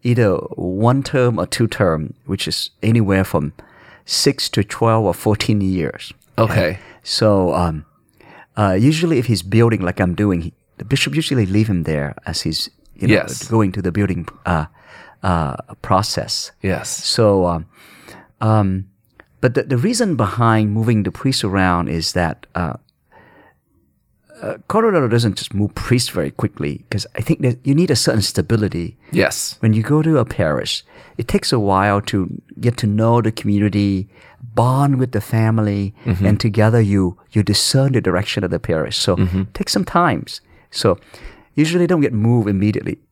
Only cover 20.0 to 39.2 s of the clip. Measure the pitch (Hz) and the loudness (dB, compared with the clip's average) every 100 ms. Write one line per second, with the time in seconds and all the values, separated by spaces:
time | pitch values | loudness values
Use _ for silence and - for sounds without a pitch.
20 | 226 151 107 113 117 110 107 107 113 110 | 0 0 -2 0 2 4 2 0 2 2
21 | 98 - 135 131 107 95 92 87 80 82 | 0 -2 -2 -2 0 2 2 2 -2 -4
22 | 80 90 85 - - - 85 - _ _ | -2 -2 -2 -4 -10 -6 -6 -6 _ _
23 | _ _ - - _ _ _ _ _ _ | _ _ -20 -20 _ _ _ _ _ _
24 | _ _ _ - - - - 220 226 185 | _ _ _ -14 -10 -10 -4 0 2 2
25 | 127 117 117 92 - 98 104 - - 123 | 2 2 0 -4 -6 -4 -4 -4 0 0
26 | 120 - 71 - 107 - 71 71 - 98 | 0 -4 -6 -4 -6 -4 -6 -6 -6 -6
27 | - - - - 131 120 - 139 175 127 | -6 -8 -4 -2 -2 -2 0 2 2 2
28 | - 117 98 - 87 113 104 90 85 - | 2 0 -2 -2 0 0 0 -4 -8 -12
29 | _ 165 85 - - - 113 107 110 147 | _ 0 0 0 -8 -2 2 2 2 2
30 | 156 151 113 - 82 69 - - - - | 4 2 0 -2 -2 -2 -4 -8 -10 -20
31 | - - - - - 127 101 95 101 101 | -20 -12 -4 -4 0 0 2 2 4 2
32 | 101 101 90 - _ - 117 117 107 104 | 0 -2 -2 -6 _ -4 -4 -2 0 2
33 | 113 120 110 107 - 101 104 98 101 95 | 4 4 2 -2 0 2 2 2 0 0
34 | 101 _ - - 120 - 120 131 143 135 | -4 _ -20 -20 -8 0 2 2 2 2
35 | 127 110 - 113 110 113 107 101 98 - | 0 -2 -2 0 2 2 0 -2 -4 -6
36 | - 92 98 101 117 107 107 117 107 98 | -4 0 2 2 0 2 4 4 2 2
37 | 92 - _ - 98 104 - 135 135 127 | 0 -2 _ -2 2 2 2 2 2 2
38 | 95 90 107 - 95 87 - 80 69 - | 0 -2 -2 -4 -2 -4 -2 -2 -2 -2
39 | - 90 | 0 2